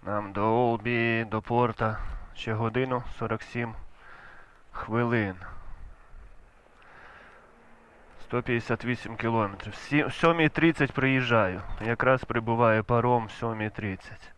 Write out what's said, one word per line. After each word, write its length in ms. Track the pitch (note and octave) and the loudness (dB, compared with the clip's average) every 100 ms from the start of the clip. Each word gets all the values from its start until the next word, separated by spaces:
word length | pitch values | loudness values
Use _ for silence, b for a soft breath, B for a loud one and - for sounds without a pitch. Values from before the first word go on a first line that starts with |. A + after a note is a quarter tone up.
| - | -2
Нам 260 | G#2 G#2 | -4 -4
до 100 | G2 | -2
Олбі, 840 | G#2+ A2+ B2 A#2 A2 A#2+ A#2 A2+ A2 | 2 4 2 2 0 0 2 0 0
до 120 | G#2+ | -4
порта 560 | - A#2+ A#2+ G#2+ A2+ G#2+ B B B | 0 2 2 0 -2 -2 B B B
ще 200 | - - | -10 -4
годину 480 | A2 A2+ A#2 C3 B2 A#2+ - | -2 0 0 0 -2 -4 -6
сорок 240 | A2 A2 | -4 -4
сім 320 | - A#2+ A#2 A2+ - B B B B B B B - | -4 -6 -6 -8 -14 B B B B B B B -16
хвилин. 640 | - - A2+ A#2+ A#2 G2+ F#2 - - - - - - - - - - - - - - B B B B B B B B B - - - - - | -12 -4 0 2 2 0 -4 -12 -12 -12 -12 -14 -18 -20 -20 -18 -20 -20 -20 -20 -20 B B B B B B B B B -20 -20 -20 -20 -18
Сто 200 | - A#2+ | -4 -4
п'ятдесят 420 | A#2+ A#2 - A#2 | 0 -2 0 -2
вісім 320 | A#2+ A#2+ G2+ A#2 | -2 -4 -6 -4
кілометрів. 580 | A#2 A2+ G#2 G2+ G#2+ | 0 2 0 -2 -10
Сі-, 300 | - - D3 | -12 0 2
о 60 | C3 | 2
сьомій 380 | - E3 E3+ D#3 | 4 4 6 4
тридцять 440 | - E3 D#3+ C#3 | 6 4 4 0
приїжджаю. 720 | - C3+ C3 B2 A#2 F#2+ F2+ - - | 2 2 4 4 4 4 0 -6 -4
Якраз 440 | A2 A#2 B2 C3 | -2 2 4 4
прибуває 580 | - A#2 A2+ A#2 A#2+ A2 | 2 -2 0 4 6 4
паром 440 | G#2+ A#2+ A#2+ B2 A2 | 4 2 4 2 0
в 40 | |
сьомій 400 | - A#2 A2 G#2+ | -4 -4 -2 -4
тридцять. 600 | - G#2 F#2 - G#2 - | -4 -6 -6 -10 -16 -18